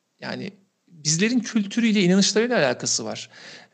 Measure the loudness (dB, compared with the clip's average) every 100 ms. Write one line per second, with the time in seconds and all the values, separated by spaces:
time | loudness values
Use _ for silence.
0 | _ _ -10 -10 -10 -14 _ _ _ -8
1 | -4 0 2 0 0 -2 -2 0 2 4
2 | 4 4 4 2 2 2 0 0 -2 -4
3 | -4 -10 -14 -20 -20 -20 -18